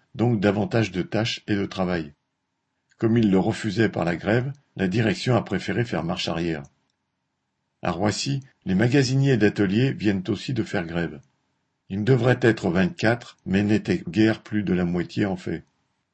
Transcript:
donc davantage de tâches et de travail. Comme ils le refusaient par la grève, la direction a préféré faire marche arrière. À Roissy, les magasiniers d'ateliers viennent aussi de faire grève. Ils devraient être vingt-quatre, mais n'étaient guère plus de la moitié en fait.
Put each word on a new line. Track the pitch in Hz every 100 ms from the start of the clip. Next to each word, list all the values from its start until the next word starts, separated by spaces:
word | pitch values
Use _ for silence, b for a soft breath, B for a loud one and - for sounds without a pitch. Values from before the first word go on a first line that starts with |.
| b
donc | - 120 110
davantage | 101 101 95 117 101
de | 92
tâches | 80 104 113 - -
et | 101
de | 95
travail. | - 90 87 76 - _ _ _ _ _ _ _ -
Comme | 113 117
ils | 107
le | 95
refusaient | 92 98 110 95 104
par | -
la | 85
grève, | 82 90 117 131 - _ -
la | 92
direction | 110 110 90 127
a | 113
préféré | - 92 - 95
faire | 117 87
marche | 82 90 -
arrière. | 82 85 78 71 _ _ _ _ _ _ _ _ _ _ -
À | 92
Roissy, | 85 107 - 135 139 b _ 92
les |
magasiniers | 92 117 139 123 135 139 120
d'ateliers | 104 - 101 104 135
viennent | 90 101 98 101
aussi | 98 -
de | 117
faire | - 101 82
grève. | 85 82 73 _ _ _ _ _ _ -
Ils | 98
devraient | 107 131 123 123
être | 117 107 95
vingt-quatre, | 85 90 - 110 120 - - 95
mais | 95
n'étaient | 104 107 113 87 -
guère | 90 110 107
plus | - 107
de | 92
la | 90
moitié | 87 90 82 - 104
en | 92
fait. | - 82 - _ _ _ _